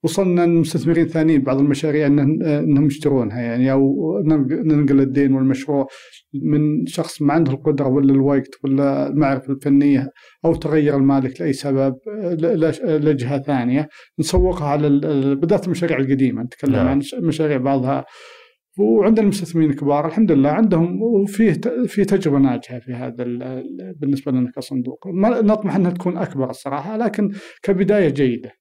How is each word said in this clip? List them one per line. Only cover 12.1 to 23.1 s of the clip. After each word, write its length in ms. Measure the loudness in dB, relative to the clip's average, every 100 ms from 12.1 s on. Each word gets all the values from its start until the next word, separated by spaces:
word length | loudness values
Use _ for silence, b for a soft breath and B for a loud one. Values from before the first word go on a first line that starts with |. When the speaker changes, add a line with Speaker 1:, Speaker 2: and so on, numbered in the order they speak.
| -6
Speaker 1:
آه، 100 | -4
ل-، 260 | -2 0 2
ل-، 460 | 0 -2 -2 0 2
لجهة 360 | 0 -2 -4
ثانية، 460 | -2 -2 0 -2 -2 B B -6
نسوقها 480 | -2 2 0 0 -2
على 200 | 0 2
ال-، 180 | 2 2
ال-، 300 | 0 0 0
بالذات 300 | 0 0 0
المشاريع 320 | -4 -2 -2
القديمة. 460 | 0 2 0 -2
نتكلم 300 | -8 -4 -2
Speaker 2:
نعم. 140 | 0 2
Speaker 1:
عن 140 | 0
ش-، 140 | -4 -4
مشاريع 420 | -4 0 0 0
بعضها. 480 | 0 0 0 -4 -6 B B B B B _ -2
وعندنا 440 | 2 4 4 4
المستثمرين 460 | 2 0 -4 0 0
الكبار 380 | 0 0 0 0
الحمد 240 | 0 4
لله 180 | 4 4
عندهم 520 | 4 2 4 0 0
وفيه 520 | 0 0 0 2 2
ت-، 140 | 2 -2 -4 -2
في 180 | 0 0
تجربة 320 | 0 2 2
ناجحة 420 | 2 0 -8 -16
في 140 | -12
هذا 300 | -10 -10